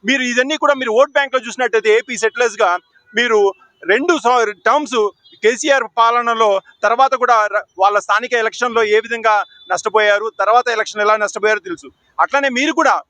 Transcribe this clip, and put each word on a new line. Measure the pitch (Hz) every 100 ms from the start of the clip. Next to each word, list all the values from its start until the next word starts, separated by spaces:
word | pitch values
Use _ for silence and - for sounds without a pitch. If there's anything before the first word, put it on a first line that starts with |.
మీరు | 196 269 247
ఇదన్నీ | 240 254 311
కూడా | 294 277
మీరు | 254
ఓట్ | 220 285 285
బ్యాంక్లో | 277 262 233
చూసినట్టయితే, | 220 247 220 214 214
ఏపీ | 247 233
సెటిలర్స్గా | 220 240 240 208 202 175 _ _ _
మీరు | 220 240 220 196 - _ _
రెండు | 160 214 339 320 240
స-, | 247 214 190 220
టర్మ్స్ | 247 277 240 208 _ _ _
కేసీఆర్ | 214 240 302 277 226 -
పాలనలో | 226 240 233 226 220 196 _ _
తర్వాత | 208 233 269 262
కూడా | 247 226 208
ర-, | 202 - -
వాళ్ళ | 190 208
స్థానిక | - 208 233
ఎలక్షన్లో | 240 220 - 247 226
ఏ | 220 214 226
విధంగా | 233 220 208 185 _ -
నష్టపోయారు, | 180 214 202 208 202 220 208
తర్వాత | 196 233 247
ఎలక్షన్ | 226 214 214 208
ఎలా | 214
నష్టపోయారో | 202 214 208 214 185
తెలుసు. | 165 135 _ _ -
అట్లనే | 170 285 277
మీరు | 247 294 320
కూడా | 294 180